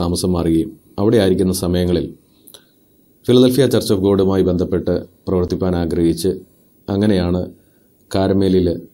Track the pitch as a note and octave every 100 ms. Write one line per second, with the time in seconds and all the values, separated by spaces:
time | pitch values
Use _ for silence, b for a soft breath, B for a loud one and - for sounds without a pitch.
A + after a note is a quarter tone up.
0 | E2+ F2 F#2 F2 E2 D#2+ D#2+ - _ -
1 | G#2 A#2+ F#2+ F#2 F#2 F#2 F2+ F2+ F2+ F2
2 | - - _ b b b b b _ _
3 | _ _ - B2 B2+ B2+ B2 A2 - G2+
4 | G2 G2 F#2+ F#2+ F2+ F2 F2+ F2+ E2 F2
5 | - _ - F#2 F2+ F2 F#2 F2 E2+ F2
6 | E2 E3 F#2+ - - _ _ _ - G3
7 | - F#3 F2 F2+ - - b b b b
8 | _ G2 F#2+ F#2+ F#2+ F#2 F2 E2 -